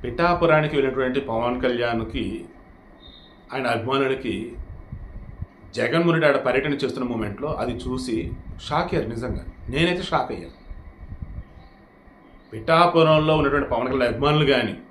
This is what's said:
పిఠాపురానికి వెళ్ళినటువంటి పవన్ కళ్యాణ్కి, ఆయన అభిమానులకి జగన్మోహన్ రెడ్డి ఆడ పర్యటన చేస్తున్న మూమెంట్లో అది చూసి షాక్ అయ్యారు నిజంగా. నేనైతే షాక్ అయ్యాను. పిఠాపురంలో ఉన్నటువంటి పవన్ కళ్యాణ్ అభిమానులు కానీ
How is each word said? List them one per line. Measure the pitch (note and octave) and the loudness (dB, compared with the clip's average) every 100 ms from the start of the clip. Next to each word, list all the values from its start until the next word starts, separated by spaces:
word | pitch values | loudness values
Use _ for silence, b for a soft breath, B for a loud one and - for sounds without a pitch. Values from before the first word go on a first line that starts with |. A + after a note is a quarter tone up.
పిఠాపురానికి | B2 A#2+ F3 F3 E3+ D#3 D3+ D3 | -6 0 2 2 4 4 4 2
వెళ్ళినటువంటి | C3+ B2+ B2+ C3+ | 0 0 0 0
పవన్ | C3 A2+ A#2+ B2+ | -2 -2 0 0
కళ్యాణ్కి, | B2+ A#2+ A#2 A2+ A2 - G2 A2+ - - - - - - - - - - - | 0 0 0 -2 -4 -4 -4 -6 -12 -20 -20 -20 -20 -20 -20 -20 -20 -20 -10
ఆయన | C3 B2 | -4 0
అభిమానులకి | A2+ A2 C3+ C3+ C3 A#2 F#2 - - - - - - - - - - - - - - | 0 0 0 2 0 -4 -4 -6 -10 -14 -14 -14 -14 -14 -14 -14 -12 -14 -14 -10 -4
జగన్మోహన్ | A#2+ D#3 E3+ | 0 2 2
రెడ్డి | D#3+ D3+ | 4 4
ఆడ | C#3 | 4
పర్యటన | C3 C3 C#3+ | 2 0 0
చేస్తున్న | C3+ C3 B2+ B2 | -2 -2 -2 -4
మూమెంట్లో | A2+ G#2 G#2 D3 | -2 -4 -4 -6
అది | D3+ A#2+ | -4 -4
చూసి | A#2 B2 B2+ - A2 F2+ - - - - | -4 -4 -4 -2 -4 -4 -8 -12 -14 -2
షాక్ | D3+ F3 E3+ | -2 0 -2
అయ్యారు | A2+ | -2
నిజంగా. | A#2 B2 - - - - | -6 -6 -6 -8 -12 -6
నేనైతే | C3+ E3+ F3+ | 0 2 0
షాక్ | - D3+ B2+ | -2 -2 -2
అయ్యాను. | G2 E2 - - - - - - - - - - - - - - - - - - - - | -6 -10 -18 -18 -16 -16 -18 -16 -12 -12 -12 -14 -20 -20 -20 -20 -20 -20 -20 -20 -20 -16
పిఠాపురంలో | A2 A2 E3 F3 E3 D#3+ D#3 D#3 D#3 | -8 2 6 6 6 6 6 6 4
ఉన్నటువంటి | C#3 C#3+ B2+ | 4 2 0
పవన్ | A#2 B2+ | 0 0
కళ్యాణ్ | C3+ A#2+ | 2 2
అభిమానులు | B2 C#3+ D3+ C#3 | 2 2 4 4
కానీ | B2+ A2 E2+ - | 4 2 -6 -14